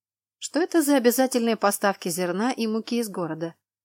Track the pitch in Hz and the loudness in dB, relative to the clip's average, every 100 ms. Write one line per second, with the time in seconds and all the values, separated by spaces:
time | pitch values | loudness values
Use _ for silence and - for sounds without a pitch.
0 | _ _ _ _ - 285 339 339 285 277 | _ _ _ _ -6 -2 0 2 4 4
1 | 240 233 262 240 233 220 202 - 202 190 | 4 4 2 2 0 2 0 2 0 -2
2 | 185 165 175 185 233 247 226 220 214 233 | -4 -4 -2 0 -2 -2 -2 -2 -2 -4
3 | 220 190 160 160 165 - _ _ | -4 -6 -6 -6 -8 -10 _ _